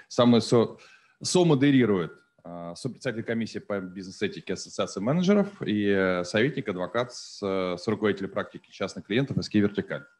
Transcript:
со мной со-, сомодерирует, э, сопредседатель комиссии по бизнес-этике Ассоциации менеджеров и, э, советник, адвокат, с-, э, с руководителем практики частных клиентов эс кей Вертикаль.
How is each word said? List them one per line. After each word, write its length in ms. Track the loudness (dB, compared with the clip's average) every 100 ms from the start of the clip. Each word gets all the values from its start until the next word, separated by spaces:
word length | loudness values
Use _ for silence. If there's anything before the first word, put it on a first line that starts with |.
| -6
со 180 | 2 6
мной 140 | 6
со-, 380 | 6 4 4 -2 -20 _ _ -12
сомодерирует, 880 | 0 4 4 4 6 6 4 2 -2 -10 _ _
э, 280 | -16 -12 -12 -10
сопредседатель 460 | -10 -8 -8 -6
комиссии 360 | -6 -4 -6 -8
по 220 | -6 -6
бизнес-этике 720 | -6 -12 -12 -6 -6 -6 -8
Ассоциации 460 | -8 -8 -6 -4 -4
менеджеров 640 | -2 0 4 2 2 -4
и, 240 | -2 0 2
э, 380 | 2 2 0
советник, 440 | 0 0 0 -2 -6
адвокат, 440 | -6 -4 -4 -4
с-, 280 | -8 -16 -6
э, 340 | -4 -2 -2 -4
с 100 | -4
руководителем 420 | 0 0 0 -4
практики 400 | -8 -8 -12 _
частных 360 | -8 -8 -8 -4
клиентов 300 | -2 0 -4
эс 100 | 0
кей 120 | 2
Вертикаль. 420 | 2 0 -6 -8 -12